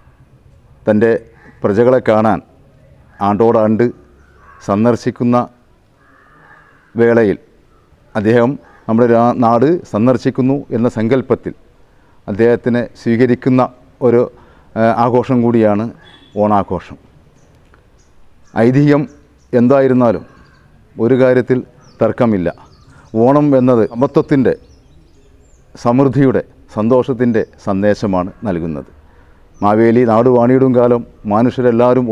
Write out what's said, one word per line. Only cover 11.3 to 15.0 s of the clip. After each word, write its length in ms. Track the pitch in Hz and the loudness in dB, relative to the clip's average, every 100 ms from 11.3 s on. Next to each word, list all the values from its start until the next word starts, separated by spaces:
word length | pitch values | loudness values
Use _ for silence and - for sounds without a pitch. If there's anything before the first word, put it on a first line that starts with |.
| 110 - - _ _ _ _ _ _ - | -6 -6 -16 _ _ _ _ _ _ -10
അദ്ദേഹത്തിനെ 540 | 101 117 120 127 120 113 - | -2 0 0 -2 -4 -6 -8
സ്വീകരിക്കുന്ന 600 | 117 113 123 123 139 127 123 - _ - | -4 0 0 0 0 0 -2 -6 _ -4
ഒരു, 200 | 127 117 123 - - _ _ 110 | 0 0 -2 -8 -20 _ _ -2
ഏഹ്, 180 | 113 117 | -2 0